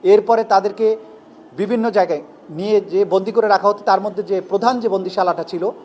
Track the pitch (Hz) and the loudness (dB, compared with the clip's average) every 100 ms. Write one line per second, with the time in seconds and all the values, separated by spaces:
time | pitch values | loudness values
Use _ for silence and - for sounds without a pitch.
0 | 185 214 208 226 220 196 196 202 220 220 | 6 4 4 0 4 2 2 -2 -2 -2
1 | - - - - - 127 196 233 226 202 | -8 -20 -20 -20 -20 -6 -2 0 0 0
2 | 180 151 - - - 156 202 208 190 180 | 0 -2 -6 -20 -16 -8 0 0 0 -2
3 | 196 190 190 226 214 196 202 208 - 190 | 0 0 0 -2 2 2 2 0 0 0
4 | 208 190 180 190 185 196 226 247 226 190 | 0 -8 -4 -4 -2 0 0 0 -2 -2
5 | 185 196 180 170 165 175 190 233 | -4 -2 -2 -2 -6 -6 -6 -6